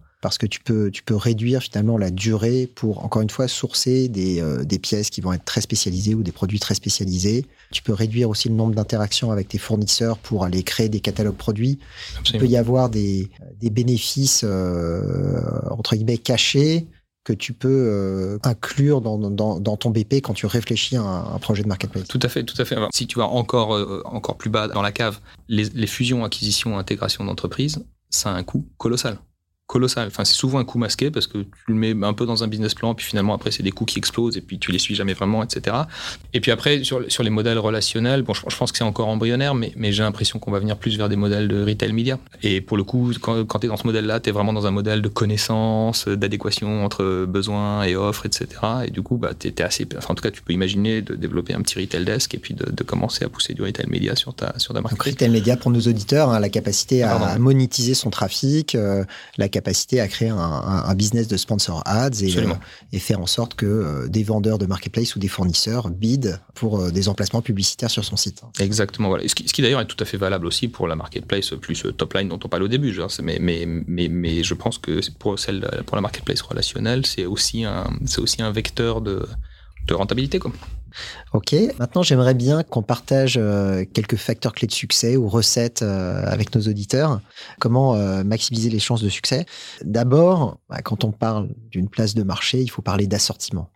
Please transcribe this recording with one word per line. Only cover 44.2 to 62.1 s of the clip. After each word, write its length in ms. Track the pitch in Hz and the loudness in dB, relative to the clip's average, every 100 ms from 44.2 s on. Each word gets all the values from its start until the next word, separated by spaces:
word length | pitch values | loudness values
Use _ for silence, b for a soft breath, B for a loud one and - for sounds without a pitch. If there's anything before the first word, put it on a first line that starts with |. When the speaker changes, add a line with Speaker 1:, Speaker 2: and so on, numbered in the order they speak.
Speaker 2:
t'es 100 | 113 | 0
vraiment 240 | 104 104 | 0 0
dans 120 | 107 101 | 2 0
un 40 | |
modèle 320 | 101 104 107 | 0 0 0
de 60 | 104 | 0
connaissance, 1000 | - 107 107 - 110 110 110 110 117 104 | 0 0 0 0 0 2 2 0 0 0
d'adéquation 720 | 101 101 101 - - 104 107 | 0 0 -2 -2 -2 -2 0
entre 440 | 101 - 95 92 92 | -2 0 0 0 0
besoins 560 | 98 107 104 104 104 | 0 0 0 0 0
et 120 | 98 | 2
offres, 300 | 95 101 104 | 2 0 -2
et 60 | - | -4
cetera. 540 | - - - 110 123 120 | -4 -6 -4 -2 0 -2
Et 40 | |
du 120 | - | -4
coup, 160 | - 120 | -2 -2
bah, 160 | - - | -2 -4
t'es, 120 | - | -4
t'es 140 | - | -2
assez, 220 | 85 - - - | -2 -2 -4 -6
enfin, 140 | - | -4
en 20 | |
tout 80 | 90 | -2
cas, 80 | 113 | -4
tu 100 | - | -4
peux 140 | - | -2
imaginer 480 | 87 92 98 107 110 | 0 0 2 0 0
de 120 | 101 | -4
développer 380 | - 87 85 - | -6 -2 -2 -2
un 80 | 90 | -2
petit 180 | 101 - | -2 -4
retail 280 | 92 85 92 | -2 -2 0
desk 280 | 110 - | -2 -2
et 40 | - | -6
puis 160 | - | -8
de, 160 | - - | -6 -4
de 120 | - | -4
commencer 380 | - 50 - - | -2 -2 0 -2
à 60 | - | -4
pousser 240 | - - | -4 -4
du 80 | - | -4
retail 300 | 98 - - | -4 -4 -2
media 260 | - - - | -2 0 -2
sur 160 | 127 | -4
ta, 260 | - - 117 | -6 -6 -4
sur 140 | - | -4
ta 80 | 110 | -4
Speaker 1:
Donc, 120 | 110 | -2
Speaker 2:
marketplace. 200 | 107 139 | -2 -2
Speaker 1:
retail 160 | 131 120 | 2 4
media, 300 | 113 104 120 | 4 4 2
pour 120 | 131 | 4
nos 120 | 120 | 4
auditeurs, 480 | 113 113 104 143 143 | 4 2 4 4 6
hein, 100 | 110 | 4
la 80 | 101 | 2
capacité 540 | 107 101 95 - 127 | 0 0 -2 2 4
Speaker 2:
Ah, 140 | 113 113 | 4 2
Speaker 1:
à 20 | |
Speaker 2:
pardon. 240 | 90 98 | 2 4
Speaker 1:
monétiser 500 | 127 135 127 - 120 | 6 6 4 2 0
son 160 | 131 113 | 0 0
trafic, 640 | - 101 - 135 151 156 | -2 -2 0 2 2 0
euh, 300 | 120 101 98 95 B B B | 0 2 0 -2 B B B
la 140 | 101 98 | 0 0
capacité 400 | - 185 - 127 | 0 -2 2 2
à 80 | 101 | 2
créer 220 | - 113 | 0 0
un, 100 | 107 | 0
un, 460 | 85 73 - 95 | -2 -2 0 0
un 100 | - | 2
business 320 | 95 107 117 110 | 2 2 2 0
de 100 | 95 | -2
sponsor 460 | - 104 - 82 | 0 0 0 -4
ads 260 | - 104 135 | 0 0 0